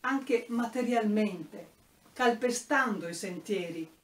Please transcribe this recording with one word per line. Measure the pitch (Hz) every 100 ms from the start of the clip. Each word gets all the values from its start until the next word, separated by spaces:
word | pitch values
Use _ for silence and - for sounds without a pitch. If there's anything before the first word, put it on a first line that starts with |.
anche | 254 269 - 240 240
materialmente, | 233 233 247 240 240 214 208 208 180 156 - - _ _ _ -
calpestando | - 247 233 247 233 - 285 247 190 170
i |
sentieri | 170 196 175 - 196 170 165 160 -